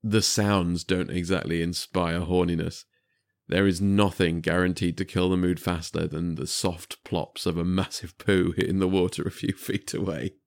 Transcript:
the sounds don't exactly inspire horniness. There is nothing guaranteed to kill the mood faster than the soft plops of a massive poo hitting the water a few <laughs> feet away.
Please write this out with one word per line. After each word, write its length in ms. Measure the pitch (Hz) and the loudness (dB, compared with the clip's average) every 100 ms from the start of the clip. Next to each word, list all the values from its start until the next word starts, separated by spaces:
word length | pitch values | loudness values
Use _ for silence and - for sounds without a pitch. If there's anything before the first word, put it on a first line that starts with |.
the 200 | 110 107 | 2 2
sounds 600 | 92 - 101 101 87 87 | 2 2 4 4 2 -2
don't 280 | - 92 90 | 0 -2 0
exactly 520 | 90 85 92 - 85 | -2 0 -2 0 -2
inspire 580 | 85 87 - 92 85 85 | -2 -4 -4 -2 0 0
horniness. 640 | 87 90 87 85 82 - - _ _ _ _ _ _ | 2 2 2 0 -2 -6 -18 _ _ _ _ _ _
There 200 | 90 98 | 2 4
is 140 | 87 | 4
nothing 600 | 98 101 101 - 87 82 | 2 4 2 4 2 2
guaranteed 560 | 82 85 90 90 87 82 | 0 2 2 2 -2 -2
to 60 | |
kill 260 | 95 95 92 | -4 0 2
the 60 | 92 | 2
mood 240 | 90 87 | 2 0
faster 460 | - 87 80 82 82 | -2 -4 -4 -4 -4
than 280 | 76 85 | -4 -4
the 120 | 82 78 | -4 -4
soft 580 | - 95 85 - - | -2 -2 -4 -12 -16
plops 420 | - 90 - - - | -4 -4 -4 -4 -4
of 100 | 85 | -2
a 80 | |
massive 520 | 85 92 95 - 87 _ | 0 0 -2 -6 -12 _
poo 340 | - 95 90 87 | 2 2 2 0
hitting 240 | 92 95 | 0 2
the 80 | 92 | 2
water 340 | 95 90 - | 2 0 0
a 80 | - | -6
few 220 | - - | -4 -6
<laughs> 40 | - | -6
feet 380 | - 101 - | -4 -6 -4
away. 400 | - 95 78 190 - | -6 -4 -4 -6 -8